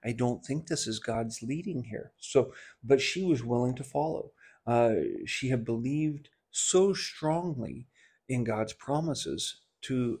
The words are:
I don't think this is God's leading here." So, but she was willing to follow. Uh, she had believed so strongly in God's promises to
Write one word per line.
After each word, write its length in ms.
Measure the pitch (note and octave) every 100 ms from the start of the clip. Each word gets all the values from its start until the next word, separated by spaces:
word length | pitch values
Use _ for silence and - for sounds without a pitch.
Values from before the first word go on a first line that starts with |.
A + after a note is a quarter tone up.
I 100 | A#2
don't 300 | A#2 B2 B2
think 220 | - D3 -
this 220 | D3+ A2+
is 120 | A2
God's 440 | - A2 A2+ -
leading 400 | A2+ D#3 F#3+ D3
here." 300 | A2+ A2 - _
So, 360 | - - A3 - - -
but 180 | A#2 C3+
she 220 | - F3+
was 200 | F#3 C3
willing 320 | A#2+ A#2+ B2 B2+
to 80 |
follow. 480 | - C#3+ D#3 D#3+ D3+ - - _ A#2
Uh, 300 | A#2+ A#2 G2 A1+ - -
she 240 | - B2+
had 160 | B2 A#2
believed 640 | A#2 B2+ D3+ D#3 C#3+ - _ _
so 440 | - - F#3 G3
strongly 920 | F#3+ - - D#3 E3+ F3+ B2+ - C#2 - _ _ _ -
in 160 | B2+
God's 300 | A2+ G#2+ A2
promises 840 | - - D3 E3 B2+ D2+ - - - _ _
to 380 | - B2+ A#2+ -